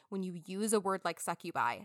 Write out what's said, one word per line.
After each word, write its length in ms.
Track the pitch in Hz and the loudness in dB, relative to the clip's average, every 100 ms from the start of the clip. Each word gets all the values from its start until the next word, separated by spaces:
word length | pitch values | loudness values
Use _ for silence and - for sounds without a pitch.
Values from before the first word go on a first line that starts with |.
| - | -8
when 160 | 196 | -4
you 160 | 185 175 | -4 -6
use 280 | 160 190 214 | -6 -2 2
a 80 | 214 | 4
word 220 | 190 190 | 4 0
like 160 | 175 165 | -2 -4
succubi, 640 | - 170 175 139 117 117 | -4 -4 -2 0 2 0